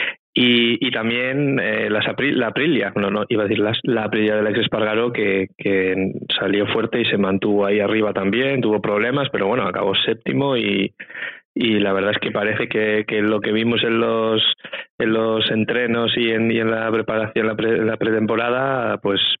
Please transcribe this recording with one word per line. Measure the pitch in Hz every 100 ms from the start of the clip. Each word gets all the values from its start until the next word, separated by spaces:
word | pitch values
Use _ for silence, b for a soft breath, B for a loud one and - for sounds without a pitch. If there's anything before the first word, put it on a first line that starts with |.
| B B _
Y, | - 123 120 117 117 131
y |
también, | 117 113 120 127 135 143 135
eh, | 98 107 107
las | 107 -
Apri-, | 113 139
la | - 113
Aprilia, | 117 156 123 98
no, | 104 98
no, | 104 104
iba | 110
a | 101
decir | 104
las, | 104 -
la | - 113
Aprilia | 107 110 107
de | 107
Alex | 107 104
Espargaró, | - 110 107 110 120
que, | 117 101 95 95 -
que | 101 95 92 95 95 - - -
salió | 98 101 104
fuerte | 113 113 120
y |
se | 113 104
mantuvo | 98 95 107 101 101
ahí | 104
arriba | 101 110 107
también, | 98 98 113 135 135
tuvo | 110 104
problemas, | 107 104 120 143 131
pero | 101 98
bueno, | 120
acabó | 98 95 98
séptimo | 98 - 113 - 131 139 123
y, | 104 101 101 - B B B B _
y | - 117 107
la | 101
verdad | 98 98
es | -
que | 107
parece | 104 104 107 117
que, | 110 107 107 107
que | 107
lo | 104 107
que | 110
vimos | 110 117 117
en | 120 117
los, | 117 113 110 110 - B B B B -
en | 113
los | 110 113 110 110
entrenos | 113 107 117 120 117 117 120
y | 117
en, | 113 113
y | 113
en | 113
la | 113 113
preparación, | 113 107 110 110 117 110
la |
pre-, | 107 110 110
la | 110 110
pretemporada, | 110 110 107 110 120 127 135 131 110 104
pues, | 101 98 - -